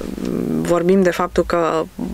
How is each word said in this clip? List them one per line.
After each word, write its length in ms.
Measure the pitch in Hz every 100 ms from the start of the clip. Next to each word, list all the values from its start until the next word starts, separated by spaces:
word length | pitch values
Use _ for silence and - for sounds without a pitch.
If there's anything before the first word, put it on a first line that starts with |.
| - - 60 - - 160
vorbim 420 | 165 170 175 196
de 80 | 180
faptul 340 | 170 180 -
că 400 | 170 175 160 160 180 - 185